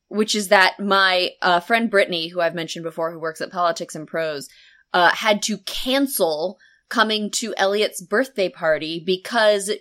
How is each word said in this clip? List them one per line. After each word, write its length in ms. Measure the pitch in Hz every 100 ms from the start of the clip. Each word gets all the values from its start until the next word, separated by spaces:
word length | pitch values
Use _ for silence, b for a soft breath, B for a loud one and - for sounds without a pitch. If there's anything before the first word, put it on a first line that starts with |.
| _
Which 260 | 202 214
is 140 | 214 190
that 300 | 202 185 -
my, 500 | 202 196 190 185 180 -
uh, 200 | 185 175
friend 300 | - 226 226
Brittany, 380 | 196 185 175 165
who 120 | 180
I've 120 | 165
mentioned 280 | 170 160 170
before, 260 | 165 160 165
who 80 | 170
works 220 | 160 156
at 100 | -
Politics 440 | 185 175 165 170
and 120 | 160 147
Prose, 420 | 165 160 143 147 b b b b
uh, 180 | 180 175
had 300 | - 220 208
to 140 | - 202
cancel 1000 | - - 254 269 277 - 170 151 180 208 b b -
coming 400 | 240 220 214 208
to 220 | - 220 -
Elliot's 460 | 196 208 208 -
birthday 460 | 180 214 262 - 180
party 520 | - 170 151 156 165
because 680 | 165 185 - 233 214 208 190 214